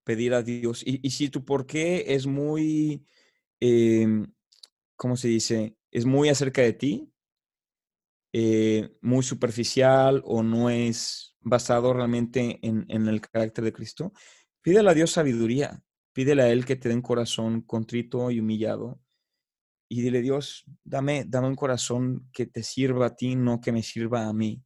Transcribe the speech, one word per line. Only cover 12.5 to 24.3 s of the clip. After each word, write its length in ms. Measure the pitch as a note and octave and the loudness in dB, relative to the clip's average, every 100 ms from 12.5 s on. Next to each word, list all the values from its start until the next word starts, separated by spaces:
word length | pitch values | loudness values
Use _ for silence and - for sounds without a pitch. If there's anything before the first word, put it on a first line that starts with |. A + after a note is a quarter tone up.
| - A#2 | -4 -4
en, 200 | A2 - | -4 -4
en 200 | A2 A2 | -2 0
el 120 | G#2+ | -2
carácter 440 | - A2+ A2 - | -4 -4 -2 -2
de 80 | A2+ | -6
Cristo, 400 | - A2+ - E3+ _ - _ _ _ | -6 -16 -10 -12 _ -20 _ _ _
pídele 280 | D#3+ G#3 G3+ | 2 6 6
a 40 | |
Dios 160 | D#3 E3 | 6 4
sabiduría, 720 | F3 D3 A#2 A2+ C3 C#3+ - _ _ _ | 2 0 2 0 0 -2 -6 _ _ _
pídele 300 | - C3 C#3+ | -4 2 4
a 60 | A#2+ | 4
Él 140 | A#2+ | 4
que 120 | B2 B2+ | 0 -2
te 120 | A#2+ | 0
dé 60 | |
un 80 | A#2+ | -2
corazón 600 | B2 A#2+ A2+ - A2+ A2+ | 0 -2 -2 -4 -2 -2
contrito 680 | - A2+ A2 A#2+ A#2+ B2 B2 | -4 -6 -4 -6 -4 -4 -2
y 80 | A#2 | -2
humillado 600 | A2 G#2+ G#2+ G#2+ A2+ C3+ _ _ _ _ _ _ _ _ _ | -2 -2 -2 -4 -8 -12 _ _ _ _ _ _ _ _ _
y 120 | A#2+ | -4
dile, 200 | B2 B2 | 0 0
"Dios, 420 | B2 C#3 C#3 - - - | 0 -2 -4 -14 -20 -20
dame, 400 | - C3+ C#3 D3 G#2+ | -8 -4 -2 -2 -2
dame 220 | B2+ C3 | -2 -2
un 80 | C3+ | -2
corazón 720 | C3+ A#2+ - A#2+ B2+ B2+ - | -2 -2 -2 -2 -2 -4 -10
que 140 | - A#2+ | -8 -6
te 160 | A#2 | -6
sirva 440 | A2 - C3+ B2+ A#2+ | -8 -2 0 2 0
a 100 | - | -2
ti, 180 | B2 B2+ | -4 0
no 240 | B2 A#2+ | 0 0
que 120 | B2 | -2
me 100 | A#2 | -4
sirva 440 | - A2+ A2+ A#2 | -4 -6 -4 -2
a 60 | G#2+ | -2